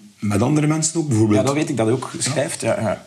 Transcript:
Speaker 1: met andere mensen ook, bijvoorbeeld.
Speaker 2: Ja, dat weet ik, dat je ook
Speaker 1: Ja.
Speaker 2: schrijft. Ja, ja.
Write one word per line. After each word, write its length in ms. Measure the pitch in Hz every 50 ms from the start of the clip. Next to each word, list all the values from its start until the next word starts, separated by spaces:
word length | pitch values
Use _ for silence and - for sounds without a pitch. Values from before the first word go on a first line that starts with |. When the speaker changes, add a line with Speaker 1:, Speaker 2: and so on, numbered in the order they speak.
| - - - -
Speaker 1:
met 220 | - 101 104 110
andere 260 | 120 135 151 151 147 151
mensen 320 | 156 160 156 - - 165
ook, 80 | 156 147
bijvoorbeeld. 320 | 120 107 110 104 104 101
Speaker 2:
Ja, 60 | -
dat 100 | 135 143
weet 140 | 151 156 -
ik, 80 | 143 110
dat 100 | 113 110
je 60 | 123
ook 160 | 123 - - -
Speaker 1:
Ja. 80 | 113
Speaker 2:
schrijft. 400 | - 123 139 - 143 165 - -
Ja, 180 | - 113 - -
ja. 260 | 110 101 87 - -